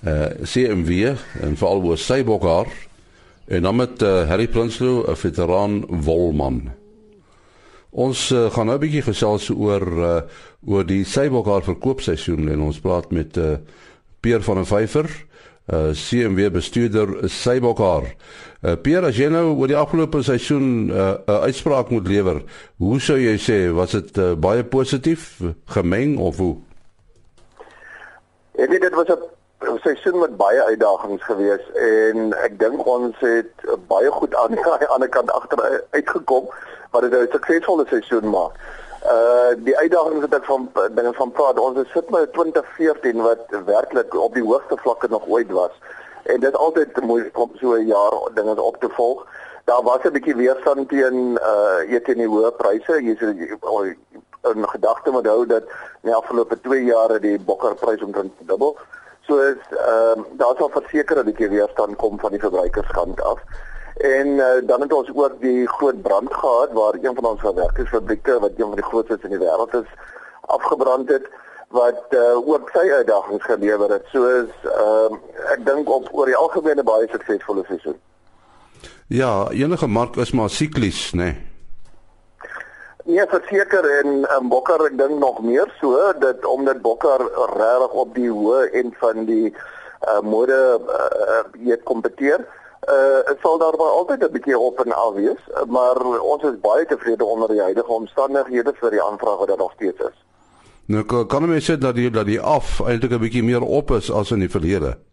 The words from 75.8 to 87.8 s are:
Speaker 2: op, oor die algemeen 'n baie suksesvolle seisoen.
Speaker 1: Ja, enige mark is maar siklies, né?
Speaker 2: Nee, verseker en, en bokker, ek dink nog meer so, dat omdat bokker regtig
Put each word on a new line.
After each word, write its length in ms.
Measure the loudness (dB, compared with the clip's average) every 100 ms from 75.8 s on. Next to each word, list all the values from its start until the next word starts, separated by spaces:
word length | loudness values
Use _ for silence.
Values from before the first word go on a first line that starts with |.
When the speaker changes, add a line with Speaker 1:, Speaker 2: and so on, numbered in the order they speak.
| 0
Speaker 2:
op, 180 | -2 -2
oor 140 | -2 2
die 100 | 2
algemeen 420 | 2 0 0 2
'n 60 |
baie 240 | 2 2 2
suksesvolle 540 | -4 -4 -4 -2 -6 -4
seisoen. 320 | -8 -8 -12 _ _ _ _ _ -20 -20 -20 -20 -20 -6
Speaker 1:
Ja, 420 | 0 2 0 0
enige 360 | -2 0 0 0
mark 300 | 0 -2 -2
is 160 | -2
maar 180 | 0 0
siklies, 600 | 0 -2 0 -2 -2 -4
né? 240 | -2 -2 -4 -10 -12 -10 -10 -12 -18 -20 _ _ _ -18 -16 -18 -20 -20 -18
Speaker 2:
Nee, 220 | 0 2 2
verseker 720 | 0 0 -2 2 2 2 2
en, 240 | 2 0 0
en 200 | 0 2
bokker, 360 | 0 2 2
ek 140 | 2 2
dink 200 | 0 2
nog 240 | 0 0
meer 320 | 0 2 0 -2
so, 320 | 2 4 4 2
dat 260 | 0 0
omdat 360 | -2 0 0 0
bokker 380 | 0 0 2 2 0 0 -2 2
regtig 340 | 2 4